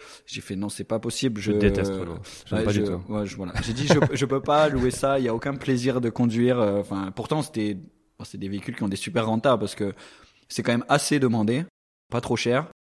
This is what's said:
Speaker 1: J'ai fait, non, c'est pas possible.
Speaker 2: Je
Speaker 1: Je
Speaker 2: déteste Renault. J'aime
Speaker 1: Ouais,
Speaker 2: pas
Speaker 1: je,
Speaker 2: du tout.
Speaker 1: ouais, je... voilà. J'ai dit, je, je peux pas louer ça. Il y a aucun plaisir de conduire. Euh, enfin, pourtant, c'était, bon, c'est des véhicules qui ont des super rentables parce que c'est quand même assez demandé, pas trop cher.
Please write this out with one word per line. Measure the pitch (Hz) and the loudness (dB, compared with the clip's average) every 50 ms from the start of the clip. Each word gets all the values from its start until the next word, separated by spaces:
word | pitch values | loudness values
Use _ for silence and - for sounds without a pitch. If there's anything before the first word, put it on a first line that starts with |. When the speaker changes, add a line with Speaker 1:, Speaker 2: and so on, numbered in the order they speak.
| - - - - _ | -20 -20 -20 -20 _
Speaker 1:
J'ai | - - - | -14 -14 -12
fait, | - - 101 | -10 -8 -6
non, | 95 101 104 | -6 -6 -6
c'est | - - 98 | -6 -8 -6
pas | - 113 113 | -4 -4 -4
possible. | - 123 - - - 131 113 104 | -2 -4 -4 -2 -2 -2 -2 -2
Speaker 2:
Je | 98 104 104 | -2 0 2
Speaker 1:
Je | 104 | 4
Speaker 2:
déteste | 104 101 98 98 95 98 95 | 4 4 4 4 0 0 -2
Renault. | 95 90 87 82 - - - - - - | -4 -6 -6 -8 -10 -12 -14 -18 -18 -10
J'aime | - - 110 | -4 -2 0
Speaker 1:
Ouais, | 110 | 2
Speaker 2:
pas | 104 104 | 2 2
Speaker 1:
je, | 104 | 2
Speaker 2:
du | 107 | 2
tout. | 101 90 87 92 - 107 | 0 -2 -4 -6 -4 -4
Speaker 1:
ouais, | 107 104 | -4 -4
je... | 95 - | -4 -6
voilà. | - 95 87 - 107 92 | -8 -10 -6 -4 -4 -4
J'ai | 113 113 | -2 -2
dit, | 123 147 | -2 2
je, | 143 175 151 156 143 | 4 6 6 6 4
je | 151 123 143 | 2 0 0
peux | 123 135 135 | 0 0 -2
pas | 135 - 147 151 156 151 | 0 2 4 6 6 4
louer | 147 131 123 127 | 4 2 0 0
ça. | 123 - - 135 139 139 | 0 0 0 2 2 2
Il | 127 | 2
y | 123 | 0
a | 113 | -2
aucun | 117 - 143 135 | -2 -2 -4 -6
plaisir | 123 - - 135 123 120 131 123 127 | -4 -2 0 0 2 2 0 0 0
de | 123 117 | 0 -2
conduire. | 110 - 123 117 110 117 120 123 127 123 | 0 2 2 2 4 4 4 4 4 4
Euh, | 117 101 101 101 | 4 2 2 0
enfin, | 98 - 101 98 98 95 95 | -2 -2 -4 -6 -6 -6 -6
pourtant, | - 113 - 156 151 123 | -8 -4 -2 -2 -2 -2
c'était, | - - 113 107 107 104 | -4 -4 -4 -2 -2 -4
bon, | 92 - - _ _ _ _ _ - - | -6 -10 -16 _ _ _ _ _ -18 -18
c'est | - - 101 | -14 -12 -10
des | 101 98 | -8 -6
véhicules | 98 98 - - 117 | -6 -8 -8 -8 -6
qui | - 117 | -4 -4
ont | 98 | -4
des | 95 | -4
super | 95 - - 87 117 113 | -4 -6 -4 -2 -2 0
rentables | 110 110 117 - 143 127 107 | 0 0 2 4 4 4 4
parce | 104 101 - | 2 -2 -4
que | - 104 98 95 - - - - - - _ _ _ _ - | -4 -6 -6 -6 -8 -14 -20 -20 -20 -20 _ _ _ _ -14
c'est | - - 104 | -8 -4 0
quand | - 120 | 0 0
même | 117 - - | 0 2 2
assez | 139 143 - - 151 147 | 2 2 2 2 2 2
demandé, | 135 123 113 117 107 104 120 139 175 - _ _ _ _ _ _ _ - | 4 4 2 2 2 2 2 0 -2 -4 _ _ _ _ _ _ _ -6
pas | - 120 - | -6 -4 -2
trop | - 120 | 0 -2
cher. | 113 - 120 120 131 156 170 - _ _ _ _ _ | 0 0 2 2 0 0 -2 -10 _ _ _ _ _